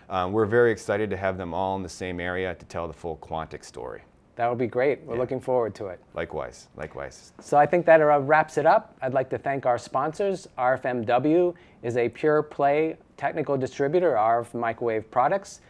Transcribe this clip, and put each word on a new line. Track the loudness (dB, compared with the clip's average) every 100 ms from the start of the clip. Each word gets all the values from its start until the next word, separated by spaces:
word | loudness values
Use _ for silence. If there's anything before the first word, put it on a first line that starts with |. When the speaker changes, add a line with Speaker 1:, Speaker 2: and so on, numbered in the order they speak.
| -8
Speaker 1:
Um, | -4 -2
we're | 0 2
very | 4 4
excited | 2 -2 -2 -2
to | -2
have | -2 -4
them | -6
all | -4 -2 -4
in |
the | -6
same | -8 -8 -6
area | -6 -4 -4 -6
to | -10
tell | -8 -8
the |
full | -8 -10 -10
Quantic | -10 -10 -10 -12
story. | -16 -14 -12 -14 -18 _ _ -4
Speaker 2:
That | -4
would | -2
be | -2
great. | 0 0 0 -4
We're |
Speaker 1:
Yeah. | -6
Speaker 2:
looking | -4 -6
forward | -2 0 -2 -4
to | -10
it. | -12 _ -8
Speaker 1:
Likewise, | -6 -6 -10 -12 -20 -14
likewise. | -12 -12 -14 -14 -20 -20
Speaker 2:
So | 0 4
I | 4
think | 4 6
that, | 6
uh, | 8 4
wraps | 4 2 2 2
it | 4
up. | 4 2 -8
I'd | -4
like | -2 -2
to | -4
thank | -4 -2 0
our | -2
sponsors. | -2 -4 -2 -2 -2 -2 -8 -2
R | 0
F | 0 -2
M | -4 0
W | 2 4 4 2 0 -12 -12
is | -4 -2
a | -2
pure | 0 2 2
play | 0 0 2 2 0 -4 _ -8
technical | -6 -4 -2 -2
distributor | -2 -2 0 2 2 4
of | 4 2 0
microwave | -4 -4 -2 -2 -2 -2
products. | 0 2 0 -6 -20 -20